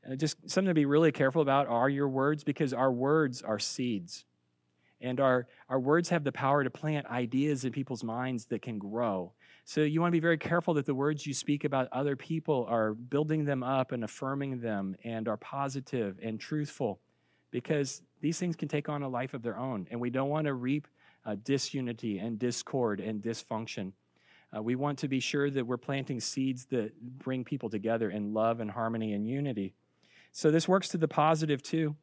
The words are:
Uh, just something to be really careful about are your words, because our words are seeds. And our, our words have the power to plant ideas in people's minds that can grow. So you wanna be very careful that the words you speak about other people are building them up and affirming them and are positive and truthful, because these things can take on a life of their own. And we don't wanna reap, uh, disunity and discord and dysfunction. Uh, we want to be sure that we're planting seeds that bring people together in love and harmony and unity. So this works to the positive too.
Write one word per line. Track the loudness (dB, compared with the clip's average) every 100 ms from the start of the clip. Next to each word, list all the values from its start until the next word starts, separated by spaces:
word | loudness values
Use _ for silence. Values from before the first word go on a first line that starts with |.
| -8
Uh, |
just | -2 -2 -2 -2
something | 2 4
to |
be | 4
really | 6 6 6
careful | 6 2 4
about | 4 4 4
are | 4 4
your | 2 0
words, | 2 2 2
because | -2 0 0
our | 4 2
words | 4 4 4 4 -2
are | -2 -2
seeds. | -2 -2 -2 -2 -6 -16 _ _ _ _ _ _ _ _
And | -4 2
our, | 4 4 0 -16 -2
our | 0
words | 4 4 4
have | 0
the | 0
power | 0 2 4
to | 2
plant | -2 -2 -2 -2
ideas | -4 0 0 2 0
in | -2
people's | -4 -6 -4
minds | -4 -4 -2 -4 -4
that | -4
can | -4 -6
grow. | -4 0 0 0 -4 _ -20 -20
So | -6 0
you | 2 2
wanna | 2
be | 4
very | 4 2
careful | 2 0 2
that | 0 0
the |
words | 0 0 0 -4
you |
speak | -4 0 0
about | 2 0 0
other | 0 0
people | -2 -4 -4 0 0 2
are | 2 2
building | -2 -2 0 2 0
them | 2 0
up | 0 0 0
and | -4
affirming | -6 -6 -4 -4 -4 -4
them | -2 -2 -4 -6
and | -6 -4 -2
are | -4
positive | -6 -4 -4 -4 -4 -2 -2 -4
and | -8 -8
truthful, | -4 -4 -4 -2 -4 -4 _ _ _ _ _
because | -8 -2 -2 -2 -6 _ _
these | -4 -2
things | -4
can | -4 -2
take | -4 -2
on | -6
a | -4
life | -4 -4
of | -4
their | -6 -4
own. | -4 -4 -6
And | -4
we | -2
don't | 0 0
wanna | 0 0
reap, | -2 -2 -2 -4 _ _ _
uh, | -8 -6
disunity | 0 0 0 -4 -4 -4 -4 -4
and | -4 -2
discord | -2 -2 -4 0 0 0
and | -4 -4
dysfunction. | -4 -6 -6 -6 -6 -6 -8 -10 _ _ _ -20 _
Uh, | -6
we | -2 0
want | -2 -2
to | -2
be | 0
sure | 0 2 2
that | 0 -2
we're | -4
planting | -2 -4 -2 -4
seeds | -4 -2 -2 -2 -2
that | -2 -2 -8 -14 -10
bring | -6 -4
people | -4 -4 -4
together | -2 0 2 0
in | 0 -2
love | 0 0 0
and | -4
harmony | -2 -2 -2 -2
and | -2 -2
unity. | -2 -2 -2 -4 _ _ _ _ -20 -18
So | 2 4
this | 4 6
works | 4 4
to | 0
the | 2
positive | 4 4 4 2 -2
too. | 0 0 0 -4